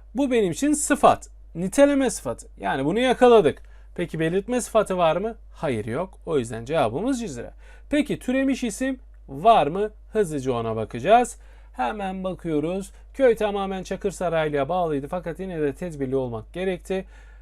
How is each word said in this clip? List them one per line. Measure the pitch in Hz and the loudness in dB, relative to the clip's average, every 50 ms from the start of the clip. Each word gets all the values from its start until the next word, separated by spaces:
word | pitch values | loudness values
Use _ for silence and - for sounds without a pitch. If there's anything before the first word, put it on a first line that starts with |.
| - - - | -20 -8 -4
Bu | 220 285 254 | -2 0 2
benim | 254 233 208 180 156 | 2 2 2 2 0
için | - 269 294 302 | 0 0 0 0
sıfat. | - - - 294 - - 185 117 - - - - - - - - | 0 0 0 2 4 6 6 6 4 0 -8 -20 -20 -20 -14 -8
Niteleme | 165 175 190 - - 285 285 285 269 269 240 | -6 -6 0 4 6 6 6 6 4 0 0
sıfatı. | - - - - 117 - - - - - | -2 -4 -6 -8 -8 -8 -10 -18 -14 -8
Yani | 190 190 175 139 135 | -6 -4 -2 -2 0
bunu | 147 180 226 | 0 0 2
yakaladık. | 254 262 233 - 247 247 240 220 180 139 110 - - - - - - - - | 2 2 4 6 6 8 8 8 6 4 2 -2 -6 -20 -20 -20 -20 -14 -8
Peki | - 175 - - 160 | -8 -8 -6 -4 -2
belirtme | 165 170 170 196 196 - 247 247 | -2 0 0 -2 -2 -2 -4 -4
sıfatı | - - - 226 202 - 190 180 | -4 0 2 0 2 2 2 2
var | 175 160 156 | 2 2 2
mı? | 175 202 226 226 - - - - | 2 -2 -6 -8 -10 -16 -20 -12
Hayır, | - - 151 127 113 135 | -6 -4 -4 -2 -2 -4
yok. | 113 113 147 185 190 - - - | -4 -4 -4 -6 -6 -10 -12 -6
O | 175 160 139 | -2 -2 -2
yüzden | 120 113 120 113 117 | -2 -2 -6 -10 -6
cevabımız | 117 151 160 135 113 113 147 208 262 277 240 | -2 0 2 2 2 0 -2 -2 -2 -2 -4
Cizre. | 233 190 135 117 107 - - - - - - - - - | -4 -8 -8 -10 -12 -12 -16 -18 -20 -20 -20 -20 -6 -2
Peki | - 302 269 - 180 - | 0 0 0 0 -2 -4
türemiş | - - 262 269 269 269 262 - - | -4 -2 0 0 0 0 0 -2 -4
isim | 233 202 - 262 269 269 254 - - - - - - | -6 -4 -4 -4 -4 -4 -6 -10 -18 -20 -20 -20 -16
var | 135 139 165 226 226 190 151 | -10 2 4 6 6 6 4
mı? | - 170 196 208 214 - - - - - | 2 0 -2 -2 -4 -6 -10 -16 -4 -2
Hızlıca | 220 208 160 156 143 127 131 127 | -2 0 0 -2 -4 -2 -2 -2
ona | 117 113 113 110 | -2 -2 -2 -2
bakacağız. | 113 110 101 - 123 120 175 214 240 247 - - - - - - - - - - | -4 -4 -6 -6 -4 2 6 6 6 6 2 -4 -12 -20 -20 -20 -20 -20 -14 -8
Hemen | - 254 233 220 208 196 190 190 190 185 | -4 -4 -4 -4 -4 -6 -6 -6 -6 -6
bakıyoruz. | 190 180 - - 170 160 147 147 165 180 196 190 - - - - - - | -8 -8 -6 -4 -2 -2 0 0 -2 -2 -4 -6 -10 -14 -20 -20 -12 -2
Köy | - 269 247 226 | 2 4 4 4
tamamen | 214 208 208 196 202 196 190 196 190 180 | 4 0 -2 -2 -2 -4 -4 -6 -6 -8
Çakırsaraylı'ya | - 196 185 - 202 170 - 190 170 165 160 156 156 147 143 139 139 | -8 -6 -4 -4 -4 -4 -2 -2 0 0 0 0 0 0 0 0 0
bağlıydı | 175 185 180 165 151 139 135 143 | 0 0 0 0 -2 -4 -4 -6
fakat | - 185 170 175 156 - | -8 -8 -8 -8 -10 -8
yine | 190 190 180 160 | -8 -8 -4 -2
de | 151 143 135 | -2 -2 -2
tedbirli | - 185 180 156 143 139 127 131 | -4 -8 -10 -6 -6 -4 -2 -2
olmak | 135 131 123 117 110 107 - - | -2 -2 -2 -6 -8 -10 -10 -8
gerekti. | 170 185 190 185 175 - - 190 190 190 - - - - - - - | -6 -4 -4 -4 -4 -4 -6 -6 -6 -6 -8 -14 -20 -20 -20 -20 -20